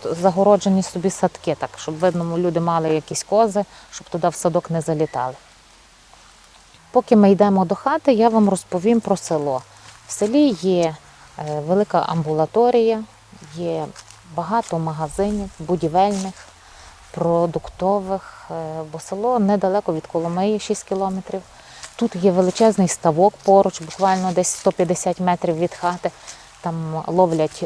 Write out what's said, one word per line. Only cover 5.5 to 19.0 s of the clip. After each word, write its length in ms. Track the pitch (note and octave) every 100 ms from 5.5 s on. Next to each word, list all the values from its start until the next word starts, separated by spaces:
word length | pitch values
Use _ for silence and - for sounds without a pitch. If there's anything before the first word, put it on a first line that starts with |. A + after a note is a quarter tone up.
| - _ _ _ _ _ - - - - - _ - _
Поки 240 | B3 - A3+
ми 160 | G3+
йдемо 340 | G3 G3+ F#3+ F3+
до 100 | G3
хати, 380 | - D#4 D4
я 160 | A3 A3+
вам 200 | A3 G#3
розповім 500 | F#3+ - F3+ F#3 A#3
про 180 | G#3 F#3+
село. 440 | - D#3 C#3+ B2+ - - - - -
В 40 |
селі 460 | - G#3 C4+ D4 F3+
є, 340 | F#3 F3+ E3 D3+ - - - -
е, 200 | D3+ D3+
велика 400 | D3+ F#3+ G#3+ E3+
амбулаторія, 1040 | - E3 D#3 D#3 D#3 G#3+ A#3+ A#3+ A3+ A3 A3 - - - D3+ D3+
є 300 | E3+ D#3+ D3+ - - - F3+ D#3+
багато 440 | E3+ A3+ A3 E3
магазинів, 680 | D#3+ D#3 D#3 - G3+ G#3 G3 -
будівельних, 760 | D#3 F3 E3 E3+ G3+ G3 F#3+ - - - - - - - -
продуктових, 1300 | - E3+ E3+ E3+ D#3+ - - F#3 G3+ F#3+ F#3+ - - -
е, 320 | E3 D#3+ D#3+ D#3
бо 80 |
село 400 | D#3+